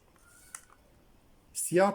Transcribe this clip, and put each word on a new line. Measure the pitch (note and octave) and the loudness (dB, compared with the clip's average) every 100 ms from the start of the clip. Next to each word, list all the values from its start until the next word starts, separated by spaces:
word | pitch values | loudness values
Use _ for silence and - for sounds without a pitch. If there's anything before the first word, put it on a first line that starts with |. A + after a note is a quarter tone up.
| _ _ _ - - - - - _ _ _ _ _ _ _ | _ _ _ -20 -20 -20 -20 -20 _ _ _ _ _ _ _
Siyah | - - F3 G3 | -10 -2 2 2